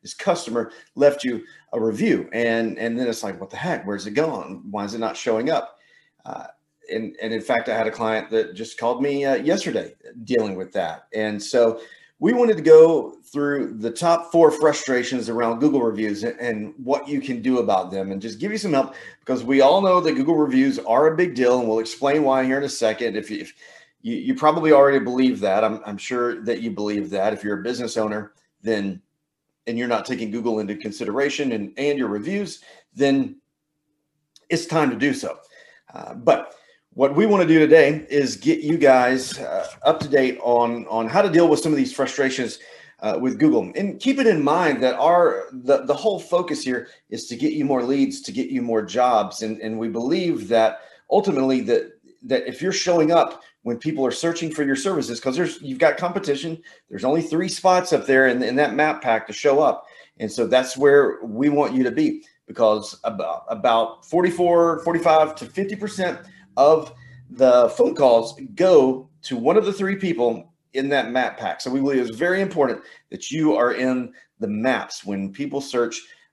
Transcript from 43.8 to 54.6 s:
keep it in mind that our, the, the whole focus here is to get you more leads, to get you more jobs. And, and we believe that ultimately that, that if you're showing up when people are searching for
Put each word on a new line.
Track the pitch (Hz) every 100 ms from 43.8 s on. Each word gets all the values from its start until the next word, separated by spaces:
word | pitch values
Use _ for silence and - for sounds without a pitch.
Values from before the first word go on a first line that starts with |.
| 202 -
keep | 262 269
it | 233
in | 170
mind | 143 165 165 127
that | 127
our, | 110 151 175 170 95 -
the, | 131 123 135
the | 131
whole | 143 214 180
focus | - 175 175 147
here | 131 123 - - _
is | - -
to | 117
get | 147
you | 151 135
more | 131
leads, | 120 139 135 -
to | -
get | 107 131
you | 131
more | 120 113
jobs. | 98 113 123 113 98 -
And, | 110 110
and | 110 110
we | 113
believe | 113 120 175 175 131 98
that | 113 110 - - _ -
ultimately | 196 196 139 131 131
that, | 110 117 - - _ _
that | 123 127 120
if | -
you're | 175
showing | 175 185 170 156
up | 170 - - - _
when | 117 117
people | 156 147
are | 127
searching | - 170 170 165
for | 156